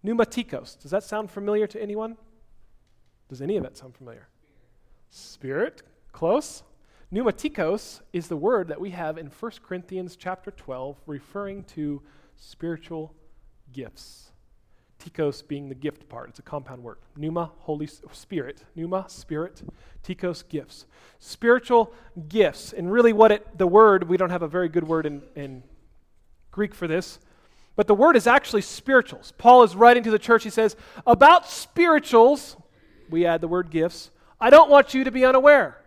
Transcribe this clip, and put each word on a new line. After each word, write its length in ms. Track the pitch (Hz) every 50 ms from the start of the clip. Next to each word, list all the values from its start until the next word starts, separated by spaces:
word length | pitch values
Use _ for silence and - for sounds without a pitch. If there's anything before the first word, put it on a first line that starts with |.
| -
Pneumatikos. 760 | 202 233 233 220 220 - 247 233 - - 127 123 - - _
Does 120 | _ 147
that 120 | 175 208 208
sound 260 | - 214 214 214 196
familiar 380 | _ 202 202 208 214 214 214
to 140 | 208 208 220
anyone? 360 | 214 208 208 214 220 226 226 _ _ _ _ _ _ _ _ - - _ _ _ _ _ _ _ _ _ _ _ _
Does 140 | _ 135 123
any 160 | 139 160 214
of 60 | 190 135
that 120 | 127 _
sound 180 | - - 131 120
familiar? 340 | _ 135 120 117 - _ _ _ _ _ _ _ _ _ _ _ _ _ _ _ _ _ _
Spirit. 760 | _ - - - - _ - 131 135 156 226 320 _ _ _ _ _ _ _ - -
Close. 500 | - 160 165 214 294 - - - - _ _ _ _ _ _ _ _ - _
Pneumatikos 880 | 180 208 254 226 - - - 302 294 - 170 156 196 214 - - - - _ _ -
is 160 | 175 160 -
the 80 | 175
word 320 | 147 151 214 254 208 175 165
that 100 | 147 147
we 120 | 180 202
have 260 | 175 175 165 156 156
in 120 | 165 160 139
First 320 | _ _ - 233 - -
Corinthians 540 | _ _ 185 180 175 _ 185 190 180 180 180
chapter 360 | _ - 208 185 185 _ 202
twelve, 500 | - - - - 131 127 131 143 143 _ _
referring 600 | 156 147 135 _ _ _ 202 202 196 196 202 185
to 360 | _ _ 160 151 147 147 143 _ _ _ _ _ _ _
spiritual 760 | _ - - - _ - 170 170 160 165 - 170 160 156 156 _ _ _ _ - _ _ _ _ _ _ _ 127
gifts. 560 | 139 127 - _ _ - - - _ _ _ _ _ _ _ _ _ _ _ _ _ _ _ _ _
Tikos 480 | - 165 _ - 156 143 143 - _
being 220 | _ 147 143 143 139
the 60 | 135
gift 340 | 127 147 147 143 _ _ _
part. 200 | 127 117 123 120
It's 100 | _ -
a 40 | _
compound 400 | - - 147 127 135 131 123 120
word. 140 | 117 - - _ _ _
Pneuma, 360 | 147 147 160 165 170 170 160 _ -
Holy 260 | - - 151 147 147
S-, 160 | 147 - _ - -
Spirit. 520 | - - - _ 196 160 127 127 - _ _ _ _
Pneuma, 300 | 165 165 170 190 190 190
Spirit. 560 | - - - - - 160 151 165 180 _ - - - - _ _ - - - -
Tikos, 440 | - 180 - - 180 165 - -
gifts. 380 | _ - 147 - _ - - - _ _ _ _ _ _ _
Spiritual 760 | _ - - _ - 233 240 254 247 - 247 233 220 226 - - _ - _ 175 156
gifts. 460 | 151 175 220 196 156 - - - - -
And 180 | - 170 180
really 220 | 202 240 240 233 220
what 180 | 208 220 220
it, 260 | 208 208 208 - -
the 100 | 160 190
word, 420 | 175 175 214 220 214 196 185 175 165
we 80 | 180
don't 120 | 180 190 175
have 140 | 180 175 170
a 40 |
very 220 | 151 156 180 180 165
good 180 | 156 175 160
word 180 | 156 165 160 156
in, 160 | 151 147 139 143 _ _
in 280 | 147 143 135 131 127 127 _ - _ _ _ _ _ _ _ _ _ _ _ _ _ _ _
Greek 220 | - 196 208 202 -
for 140 | - 180
this, 320 | 160 156 180 175 - - _ _ _ _ _ _ _ _ _ _ _ _
but 120 | - 208
the 80 | - 208
word 200 | 196 262 330 330
is 120 | 240 -
actually 360 | 240 247 269 - - - 214 -
spirituals. 680 | - - - _ 254 269 254 - - - - - - _
Paul 260 | - - 240 247 247 240
is 120 | 196 170
writing 280 | 190 233 240 240 247 214
to 80 | 226
the 80 | 214 208
church. 240 | - - 233 220 -
He 60 | 214
says, 260 | - - 220 208 - - - - - - -
"About 420 | 247 233 190 269 302 349 349 -
spirituals," 1080 | - - - - _ _ 349 339 339 311 294 302 - 247 226 226 262 294 277 - - - _ _ _ _ _ _ _ _ _ _ -
we 160 | 160 165 175
add 140 | 170 165 165
the 80 | 170
word 220 | 160 175 180 180 160
gifts, 400 | 156 160 156 175 - - - - _ _ _ _ _ _
"I 80 | 226 240
don't 200 | 277 311 330 285
want 240 | 285 285 269 - -
you 100 | 262 262
to 80 | 262
be 120 | 220 254 254
unaware." 540 | 254 262 262 262 294 294 269 196 139 - - _